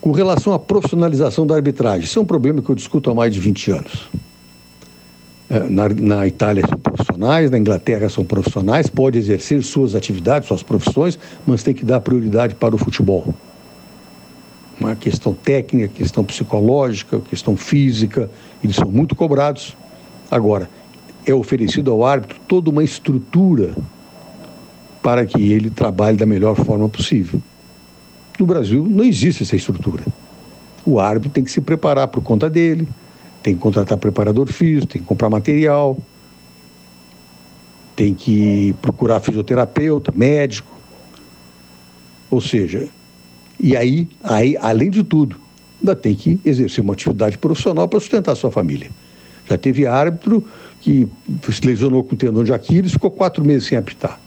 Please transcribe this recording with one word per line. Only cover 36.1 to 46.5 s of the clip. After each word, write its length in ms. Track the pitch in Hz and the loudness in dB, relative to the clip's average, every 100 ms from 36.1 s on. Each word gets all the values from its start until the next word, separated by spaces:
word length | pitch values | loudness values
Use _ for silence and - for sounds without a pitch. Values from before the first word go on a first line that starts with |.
| - - - - - - - - - - - - - - - - - - - | -20 -20 -20 -20 -20 -20 -20 -20 -20 -20 -20 -20 -20 -20 -20 -20 -20 -20 -2
tem 180 | 104 | 0
que 600 | 98 - 107 104 104 101 95 | 0 0 2 4 2 0 0
procurar 380 | 135 - 120 113 | -4 -2 0 0
fisioterapeuta, 920 | - 107 101 123 120 - 156 151 - | 0 -4 0 0 0 0 0 0 -2
médico. 580 | - 123 147 143 107 - - - - - - - - - - - - - - - - - | 0 2 2 0 -4 -14 -20 -20 -20 -20 -20 -20 -20 -20 -20 -20 -20 -20 -20 -20 -20 -4
Ou 100 | 127 | -2
seja, 480 | - 117 90 95 - - - - - - - - | 0 -2 -2 -4 -8 -14 -20 -20 -20 -20 -20 -2
e 180 | - 127 | 0 2
aí, 320 | 120 147 170 - | 2 0 -2 -8
aí, 340 | 113 110 127 156 | -4 0 2 0
além 280 | 110 113 156 | 0 2 2
de 140 | 196 | 2
tudo, 340 | 202 156 139 95 - - - - | 2 2 0 -2 -18 -20 -20 -4
ainda 160 | 196 - | -2 0
tem 180 | 113 | 0
que 240 | 101 - 175 | 0 0 0
exercer 400 | 156 | 2